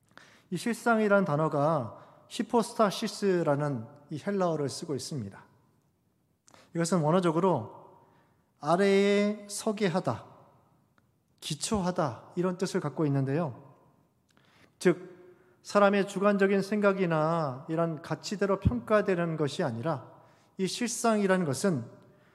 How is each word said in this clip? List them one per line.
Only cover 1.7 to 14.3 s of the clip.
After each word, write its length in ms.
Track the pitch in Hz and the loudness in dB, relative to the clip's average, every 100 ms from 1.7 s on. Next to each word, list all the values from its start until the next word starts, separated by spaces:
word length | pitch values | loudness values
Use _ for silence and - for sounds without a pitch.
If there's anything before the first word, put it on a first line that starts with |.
| 156 107 - - - - | 0 -4 -12 -20 -20 -16
히포스타시스라는 1600 | - 220 240 - - 208 - 220 - 196 180 151 143 147 127 113 - - | -8 -2 0 0 2 2 2 -6 -2 0 2 2 2 0 -4 -8 -18 -14
이 120 | 147 | -10
헬라어를 440 | 196 202 180 156 139 | -6 -2 0 0 -4
쓰고 260 | - 170 | -6 -8
있습니다. 480 | 131 - 151 98 - - _ _ _ _ _ _ _ _ _ _ - _ | -8 -6 -8 -10 -12 -20 _ _ _ _ _ _ _ _ _ _ -20 _
이것은 260 | 165 170 185 | -4 0 2
원어적으로 720 | 151 185 175 160 185 147 110 - - - _ _ _ _ _ - | 4 4 4 2 2 0 -4 -16 -20 -20 _ _ _ _ _ -8
아래에 840 | 147 175 196 196 202 202 208 214 - | 0 2 4 4 4 2 0 -2 -10
서게 380 | - 220 214 196 | -6 -4 -2 0
하다, 400 | 147 - 107 - - - _ _ _ _ _ _ _ _ _ | 0 -2 -6 -8 -20 -20 _ _ _ _ _ _ _ _ _
기초하다, 920 | - 147 - 214 180 180 151 110 - 175 | -10 -8 -4 -2 -2 -2 -2 -4 -12 -4
이런 220 | 185 180 | -4 -2
뜻을 220 | 185 190 | -4 -2
갖고 260 | 151 139 151 | -4 -2 0
있는데요. 560 | 139 135 147 156 113 - - _ _ _ _ _ | 0 0 -2 -4 -8 -20 -20 _ _ _ _ _